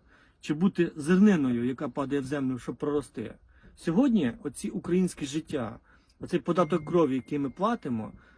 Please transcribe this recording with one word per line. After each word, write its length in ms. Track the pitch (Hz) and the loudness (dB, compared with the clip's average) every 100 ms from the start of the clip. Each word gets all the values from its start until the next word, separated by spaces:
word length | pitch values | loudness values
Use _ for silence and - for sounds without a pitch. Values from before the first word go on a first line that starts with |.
| _ _ _ _ | _ _ _ _
Чи 140 | - | -6
бути 380 | 151 190 - 165 156 | 2 2 2 -2 -2
зерниною, 680 | 143 180 208 175 131 120 | 2 6 8 6 2 0
яка 240 | 123 139 143 | -2 -4 -6
падає 320 | 131 135 143 | -4 -4 -4
в 40 | |
землю, 340 | 131 143 131 123 | -2 -4 -2 -4
щоб 180 | - - | -8 -6
прорости? 580 | 143 147 - - 107 - _ _ - - | -2 -2 -4 -10 -12 -14 _ _ -20 -8
Сьогодні 560 | - 170 285 220 123 113 | 0 2 4 4 2 -2
оці 280 | - - - | -10 -8 -8
українські 560 | 190 - 180 180 - 139 | -8 0 2 2 -2 -6
життя, 520 | 151 - 147 113 - _ _ _ _ | -6 -6 -6 -6 -10 _ _ _ _
оцей 200 | - 175 | -4 -4
податок 440 | - 170 160 - | 0 0 2 0
крові, 300 | 151 170 151 | 0 2 4
який 240 | 131 - 147 | 0 -2 -4
ми 120 | 139 | -4
платимо, 600 | 120 202 233 147 113 107 - _ | -2 -2 -2 -4 -6 -6 -14 _